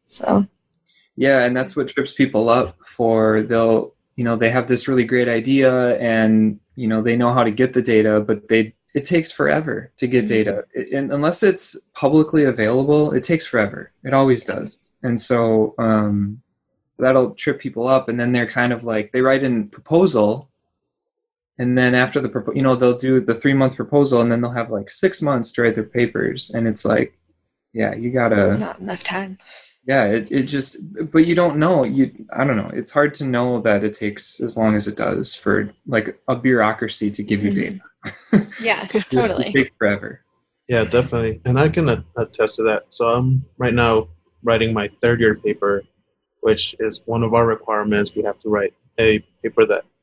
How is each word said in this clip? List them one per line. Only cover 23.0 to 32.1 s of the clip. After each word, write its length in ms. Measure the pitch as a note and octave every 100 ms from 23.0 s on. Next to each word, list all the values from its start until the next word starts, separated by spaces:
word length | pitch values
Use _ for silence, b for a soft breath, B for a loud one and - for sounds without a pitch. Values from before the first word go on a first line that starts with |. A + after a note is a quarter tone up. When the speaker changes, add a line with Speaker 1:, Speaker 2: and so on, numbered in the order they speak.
| C3 C3
Speaker 2:
the 140 | A2
three-month 420 | A#2 C#3+ C3+ C3 C3
proposal 460 | A#2 D3 C#3 B2
and 100 | A#2
then 100 | A#2
they'll 100 | A#2+
have, 180 | A#2+ A#2
like, 180 | G#2+ G2
six 300 | - F#3+ -
months 300 | D3+ C3 A2+
to 100 | -
write 120 | A#2 A2+
their 80 |
papers. 680 | G#2+ A#2+ A#2+ - - C3 -
And 160 | A#2 A2+
it's 180 | G#2+ -
like, 320 | A2+ B2+ _ _ _ _ _ _
yeah, 200 | A2+ G#2+ G#2+
you 160 | A#2+
gotta 460 | B2+ A#2 G#2 G2 G2+
Speaker 1:
Not 220 | G#3+ -
enough 240 | - F3+
time. 340 | - F#3 G3 F#3+ B B B B -
Speaker 2:
Yeah, 180 | C3+ G#2
it, 220 | A2+ G#2
it 120 | C3+
just, 340 | C3 C#3+ C3 - D#3+ A2 D3+
but 140 | D#3+ E3
you 60 | E3+
don't 220 | F3 D3
know. 260 | D#3 F3
You, 280 | A#2+ C3+ C3